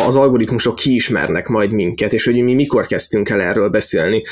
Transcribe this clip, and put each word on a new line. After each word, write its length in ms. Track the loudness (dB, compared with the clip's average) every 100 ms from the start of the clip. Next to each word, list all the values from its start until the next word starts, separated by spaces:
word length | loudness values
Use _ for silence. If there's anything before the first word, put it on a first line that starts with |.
| 2
az 100 | 4
algoritmusok 580 | 4 2 0 -2 -2 -2
kiismernek 720 | 0 0 0 -2 -2 -2 -2
majd 240 | -2 0
minket, 400 | 0 -2 -2 -2
és 120 | 0
hogy 180 | 0 2
mi 120 | 2
mikor 320 | 2 2 0 0
kezdtünk 420 | -4 -2 -2 0
el 120 | -2
erről 280 | 0 0 0
beszélni, 540 | 0 0 0 0 0 -2